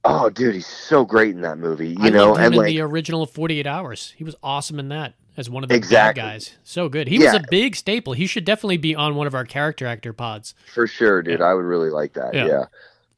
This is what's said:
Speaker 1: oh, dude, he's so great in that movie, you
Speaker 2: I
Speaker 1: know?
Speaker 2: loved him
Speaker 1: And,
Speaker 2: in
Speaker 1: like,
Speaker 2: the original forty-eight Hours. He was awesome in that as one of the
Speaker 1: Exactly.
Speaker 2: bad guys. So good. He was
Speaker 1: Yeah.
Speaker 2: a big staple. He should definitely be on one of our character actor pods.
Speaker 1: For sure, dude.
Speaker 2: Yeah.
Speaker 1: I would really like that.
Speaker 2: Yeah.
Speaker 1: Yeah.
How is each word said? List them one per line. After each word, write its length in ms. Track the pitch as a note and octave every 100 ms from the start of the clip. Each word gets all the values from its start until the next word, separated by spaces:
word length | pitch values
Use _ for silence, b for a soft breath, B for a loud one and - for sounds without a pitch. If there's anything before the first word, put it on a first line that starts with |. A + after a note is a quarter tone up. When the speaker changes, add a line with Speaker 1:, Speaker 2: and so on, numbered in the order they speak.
| -
Speaker 1:
oh, 240 | D#3 A2
dude, 260 | - B2 G2
he's 120 | -
so 360 | - - D3+
great 320 | G#2+ A2+ A2 F2
in 60 |
that 160 | E2+ D#2
movie, 320 | E2 D#2 E2
you 80 | E2+
Speaker 2:
I 100 | G#2+
Speaker 1:
know? 180 | G#2 G#2
Speaker 2:
loved 120 | G#2+
him 60 | A#2
Speaker 1:
And, 80 |
Speaker 2:
in 40 | A#2
Speaker 1:
like, 80 | A2
Speaker 2:
the 120 | D#3
original 440 | D#3 D#3+ D#3 E3 D#3
forty-eight 420 | - E3 D3+ C#3
Hours. 460 | D#3 D#3+ A2 - _
He 80 |
was 120 | D#3+ D3
awesome 380 | C#3 C#3+ - D3
in 80 | C3+
that 260 | D3+ C#3 _ _ -
as 120 | A#2+
one 140 | B2+
of 60 | C3
the 60 | A#2+
Speaker 1:
Exactly. 460 | G2 A2 G#2+ B2+
Speaker 2:
bad 60 | A2
guys. 240 | G#2+ - _ -
So 240 | E3+ E3+
good. 180 | C#3+ C3
He 100 | G#3
was 160 | D4+
Speaker 1:
Yeah. 40 | A3
Speaker 2:
a 60 | C#3+
big 240 | F3+ B3+ F#3+
staple. 340 | - A#3 -
He 140 | B2 F3+
should 160 | A#3
definitely 320 | E3+ G#3+ G#3 F3
be 160 | D#3 D3+
on 200 | D3+ D3
one 120 | D3
of 60 |
our 120 | C3 A#2+
character 400 | - D3+ D3+ B2+
actor 240 | A#2 A#2+
pods. 420 | A2 A#2+ G#2+ - _ _
Speaker 1:
For 220 | - A2+
sure, 340 | - A2+ F#2+
dude. 180 | E2+ E2+
Speaker 2:
Yeah. 60 | F2
Speaker 1:
I 80 |
would 100 | F#2
really 260 | F2 F2 D#2+
like 220 | D2+ D2
that. 200 | - B1
Speaker 2:
Yeah. 140 | C2+ -
Speaker 1:
Yeah. 180 | C#2+ - b b b b